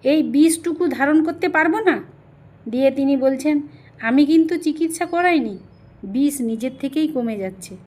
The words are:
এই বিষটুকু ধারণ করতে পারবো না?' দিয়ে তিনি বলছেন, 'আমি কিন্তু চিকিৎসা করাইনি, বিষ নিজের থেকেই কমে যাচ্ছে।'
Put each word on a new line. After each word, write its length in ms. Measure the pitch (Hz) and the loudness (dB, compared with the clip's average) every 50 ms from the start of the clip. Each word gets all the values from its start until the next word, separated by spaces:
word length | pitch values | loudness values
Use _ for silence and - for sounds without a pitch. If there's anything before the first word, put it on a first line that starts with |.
এই 200 | - 262 294 320 | 2 2 2 2
বিষটুকু 640 | 277 233 233 285 311 330 320 - - 339 320 - 359 349 | 0 0 4 4 4 4 4 0 -4 -6 -4 -2 -2 -2
ধারণ 360 | 254 233 262 285 302 320 311 | 0 0 0 2 4 2 2
করতে 240 | 330 330 - - 370 | 2 -2 -2 -4 0
পারবো 300 | - 320 320 339 330 440 | 0 2 2 2 0 2
না?' 240 | 440 370 285 208 - - - - _ - - - - - - - - 233 | 2 0 0 0 -6 -14 -20 -20 _ -20 -20 -20 -20 -20 -20 -16 -12 -6
দিয়ে 220 | 220 254 269 269 | -2 2 2 2
তিনি 260 | 262 277 277 269 277 | 2 2 0 0 0
বলছেন, 440 | 269 254 262 269 254 - 302 302 294 285 - - - - - _ - | 2 2 0 0 0 -2 0 0 0 -2 -6 -16 -20 -20 -20 _ -8
'আমি 260 | - 226 247 277 294 | -4 0 4 4 4
কিন্তু 320 | 277 320 330 320 320 359 339 | 6 6 4 4 2 0 -2
চিকিৎসা 480 | 349 320 294 311 330 320 320 - 349 | -2 -4 -2 -2 -4 -4 -4 -6 -6
করাইনি, 520 | 339 349 339 349 359 349 311 240 220 196 185 - - - - - - - - | -4 -2 0 2 2 2 2 0 -2 -8 -10 -16 -20 -20 -20 -20 -20 -20 -18
বিষ 380 | - 196 196 254 277 294 285 277 | -14 -6 -2 0 0 0 0 -2
নিজের 300 | 240 226 226 220 233 262 262 - | -4 -4 -4 -4 -6 -8 -6 -6
থেকেই 280 | - 269 269 311 311 302 | -8 -6 -2 -2 -2 -2
কমে 280 | 294 262 240 233 220 | -2 -4 -4 -4 -4
যাচ্ছে।' 400 | 202 190 190 190 190 175 - 185 180 - | -6 -8 -8 -10 -12 -16 -18 -18 -20 -20